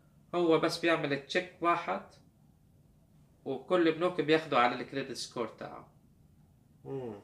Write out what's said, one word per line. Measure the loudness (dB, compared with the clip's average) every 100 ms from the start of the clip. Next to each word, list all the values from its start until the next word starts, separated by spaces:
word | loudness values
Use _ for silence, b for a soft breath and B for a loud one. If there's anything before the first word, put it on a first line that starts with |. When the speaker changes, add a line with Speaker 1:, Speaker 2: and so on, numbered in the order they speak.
| b _ _ 0
Speaker 1:
هو | 4 4
بس | 2 0
بيعمل | 0 0 0 -4 -2
تشيك | -4 -4 -2
واحد، | 0 0 -2 -6 -8 -20 _ _ _ _ _ _ _ _ _ _ _ _ -8
وكل | -8 0 4 4
بنوك | 4 0 0
بياخدوا | 2 2 4 4
على | 4 2
الكريدت | -6 -8 -8 -10
سكور | -10 -6 -8
تاعه. | -8 -14 -14 -20 _ _ _ _ _ _ _ _ _ -10
Speaker 2:
مم. | -8 -8 -12